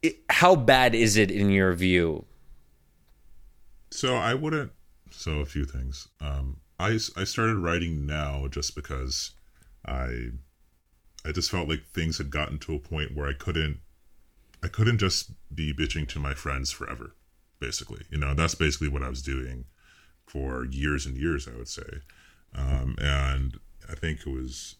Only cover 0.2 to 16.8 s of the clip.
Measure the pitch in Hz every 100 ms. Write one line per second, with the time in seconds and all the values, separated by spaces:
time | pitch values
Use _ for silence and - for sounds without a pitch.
0.2 | _ - 175 175 120 131 127 113 113 104
1.2 | 101 101 101 98 95 87 92 90 82 76
2.2 | - - - - - _ _ _ _ _
3.2 | - - - - - - - - 131 123
4.2 | 110 123 156 156 139 - - _ - -
5.2 | - 76 69 73 69 65 65 67 - _
6.2 | 73 69 67 67 _ _ 95 113 - -
7.2 | 95 - 113 107 85 87 85 78 71 76
8.2 | 73 69 67 69 71 - 69 65 65 -
9.2 | - - - _ - - - 64 64 60
10.2 | 60 64 - _ _ _ _ _ _ -
11.2 | 80 80 85 95 76 80 - - 82 78
12.2 | 69 76 76 73 - 76 - 80 71 71
13.2 | 71 71 - 80 78 71 - _ _ -
14.2 | _ _ _ - - - 110 113 92 -
15.2 | - - - 73 76 71 78 80 71 76
16.2 | 69 67 71 67 65 -